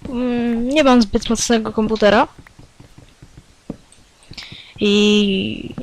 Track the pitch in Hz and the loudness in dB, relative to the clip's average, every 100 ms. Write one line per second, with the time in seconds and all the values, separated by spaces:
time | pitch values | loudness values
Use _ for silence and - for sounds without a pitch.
0 | - 240 247 240 240 233 247 302 269 247 | -10 -6 -4 -2 -2 -2 -2 2 4 4
1 | 214 226 - 226 - 233 220 220 214 220 | 2 -2 -2 -4 0 -2 -2 -4 -2 2
2 | 208 208 311 - - - - - - - | 4 4 0 -6 -20 -20 -20 -20 -20 -20
3 | - _ - - - _ - - _ _ | -20 _ -20 -20 -20 _ -18 -18 _ _
4 | _ _ - - - - - - 208 208 | _ _ -20 -18 -18 -18 -18 -4 0 2
5 | 208 208 202 190 196 - - - | 4 4 2 -2 -6 -8 -12 -12